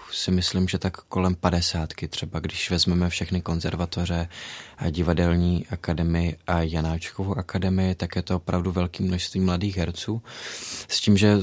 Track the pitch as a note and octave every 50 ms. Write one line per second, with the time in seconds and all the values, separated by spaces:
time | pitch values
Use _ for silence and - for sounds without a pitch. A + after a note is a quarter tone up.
0 | - - - - - - F#2 F2+ F2+ - - F#2 F#2 F2+ - F2+ - F#2+ - -
1 | - - - F#2+ F#2 F#2 F2+ F2 - F2+ F2+ F2 F2 - - E2 D#2+ D#2+ - -
2 | - - - - - D2+ - D#2+ D#2+ D#2+ - - - - F#2 E2+ - - F2 F2
3 | F2 F2 - - F2 - F#2 F2+ - E2 E2+ E2+ E2+ F2 E2 E2 F2 E2+ - F2+
4 | F2 F2 F2 E2+ E2+ E2+ - - - - - - - - - - - E2+ D2+ F2
5 | E2+ E2+ E2+ D#2+ F2 F2 E2+ F2 F2 F2 F2 E2 - - - E2+ - - E2+ D#2
6 | E2+ E2+ E2 E2+ E2+ E2+ D#2+ - - - F2 E2+ E2 D#2+ D#2+ D#2+ D#2 D#2+ D#2+ E2
7 | - - - - F#2+ G2 G2 - F#2 - - F#2+ F#2 F#2+ F#2+ F#2+ F#2+ F#2 F2+ -
8 | F2+ F2 - F#2 - - F#2 F2+ - - F2+ F2+ F2 F#2 F2 F#2 F2 F2 - -
9 | G2 F#2 F#2 F2+ - - - F#2 F#2+ F#2 F2 F2 G2 G#2 F#2+ F#2 E2 D#2+ E2 -
10 | - - G#2+ A#2 - - - - - - - - - - - - - - - -
11 | - - G2+ F#2+ G#2+ G#2 G#2 G2+